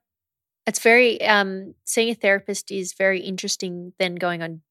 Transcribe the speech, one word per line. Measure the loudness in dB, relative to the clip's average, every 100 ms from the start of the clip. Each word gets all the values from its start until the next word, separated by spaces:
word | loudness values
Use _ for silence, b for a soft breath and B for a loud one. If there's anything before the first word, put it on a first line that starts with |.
| _ _ _ _ _ _ -8
It's | 2
very, | 6 6 6 2
um, | 2 2 2 -4 -10 -14 -6
seeing | 0 0
a | 0
therapist | 0 0 -2 -10 -8
is | -8 -6
very | -2 0 0
interesting | -4 -6 -6 -6 -8 -10 -10 -4
than | -4 -2
going | -4 -4
on | -8 -12 _